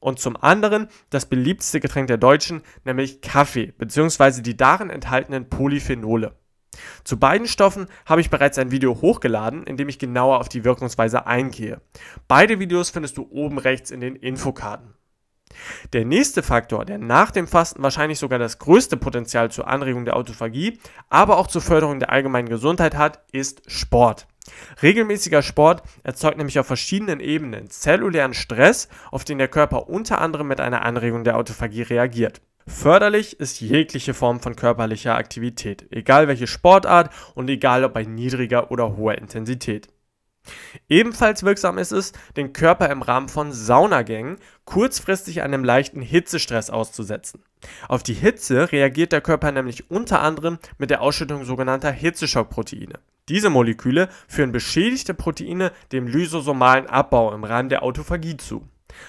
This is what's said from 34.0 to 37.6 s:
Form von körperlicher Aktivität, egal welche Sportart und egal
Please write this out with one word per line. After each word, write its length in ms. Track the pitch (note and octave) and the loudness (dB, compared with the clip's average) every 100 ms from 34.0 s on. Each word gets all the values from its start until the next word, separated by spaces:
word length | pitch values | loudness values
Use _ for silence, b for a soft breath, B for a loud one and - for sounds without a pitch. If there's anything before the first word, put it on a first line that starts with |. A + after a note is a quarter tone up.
| C3+ | -8
Form 280 | B2+ B2 A#2+ | -2 0 -2
von 140 | B2 | -6
körperlicher 640 | A#2 A#2+ A#2 A2 A2 B2 A#2 | -2 0 0 -2 -4 -2 -2
Aktivität, 720 | A2+ - A#2+ - G#2+ G2 - | -2 -8 -8 -8 -10 -12 -12
egal 380 | A2+ A2 C3+ D3+ | -4 6 6 6
welche 180 | B2+ A#2+ | 2 -4
Sportart 640 | - F3 F#3+ - F3 D#3 B B | 2 8 8 8 6 4 B B
und 140 | - C3 | -8 -4
egal 360 | C#3 | 0